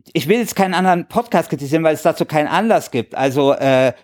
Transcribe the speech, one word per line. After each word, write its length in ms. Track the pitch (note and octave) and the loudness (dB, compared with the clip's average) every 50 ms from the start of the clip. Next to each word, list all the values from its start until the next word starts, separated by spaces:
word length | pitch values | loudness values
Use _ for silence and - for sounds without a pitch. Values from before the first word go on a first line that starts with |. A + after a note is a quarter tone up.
| _ - - | _ -8 -6
ich 140 | E3 B2+ C#3+ | -2 2 2
will 100 | G#3 A#3+ | 2 2
jetzt 180 | A3+ - - | 0 -2 -2
keinen 200 | - G3 F#3 F3 | -2 0 0 0
anderen 320 | E3+ F#3 F#3 F3+ F3 D#3+ - | 0 2 2 2 0 -2 -2
Podcast 420 | - A3 A#3+ - - F3 D#3+ - | -4 -4 -2 0 0 -2 0 -2
kritisieren, 340 | - C3 C#3+ C3+ D3+ D#3+ D#3+ | -6 -8 -4 -2 -2 0 2
weil 120 | D#3+ D#3 | 0 0
es 80 | D3 - | 2 0
dazu 220 | E3+ - - E3 | -2 -2 -2 -4
keinen 220 | - D#3 D#3 D3+ C3+ | -2 0 -2 0 0
Anlass 440 | - F3 G#3+ A3+ G3+ E3 - - | -2 -2 0 0 0 0 0 -2
gibt. 240 | - B2 A2 - - | -6 -6 -6 -6 -6
Also, 380 | - C3+ C#3 B2+ D3 C#3 C#3 C3+ | -4 -4 -2 0 2 2 2 2
äh, 400 | - C3+ C3+ C3 C3 C3 B2+ A#2+ - | 2 2 2 2 2 2 0 -2 -4